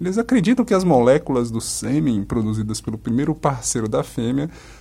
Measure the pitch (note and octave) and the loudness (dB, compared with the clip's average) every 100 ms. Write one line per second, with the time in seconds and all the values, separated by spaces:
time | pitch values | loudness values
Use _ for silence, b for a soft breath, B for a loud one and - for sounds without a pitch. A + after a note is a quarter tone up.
0 | F3 G3+ A#3 B3+ F3+ B3 - F#3+ F3+ C3+ | -4 -4 0 2 4 2 2 2 4 4
1 | A#2+ D3 - B2+ A#2+ A2+ - - A2 C#3+ | 6 4 2 0 0 -4 -6 -6 -2 0
2 | D#3 G#2+ G2+ A#2+ G#2+ A2 G#2+ G#2+ - A2 | 0 0 -2 -2 -2 -2 -4 -6 -6 -8
3 | - A#2+ D3 D3+ D3+ B2+ - B2 A2 B2+ | -2 -2 0 0 -2 -2 -4 -4 -2 -2
4 | D3 - A#2 C3+ D#3 B B B | -2 -4 -2 -2 -4 B B B